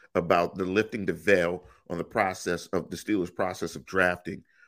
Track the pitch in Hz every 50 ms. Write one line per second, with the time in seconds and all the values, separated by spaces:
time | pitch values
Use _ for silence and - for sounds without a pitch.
0 | - _ _ 90 85 85 92 87 87 85 - 92 95 92 92 107 110 - - 110
1 | 98 90 85 82 - 104 98 90 85 87 90 90 - - - _ _ - 85 85
2 | 82 - - 113 101 95 92 - - 90 87 82 - - - 87 - - 87 82
3 | - - 107 95 87 87 - - 98 92 90 - 104 - - - - - - 95
4 | 90 90 90 - - 87 98 101 - _ _ _ _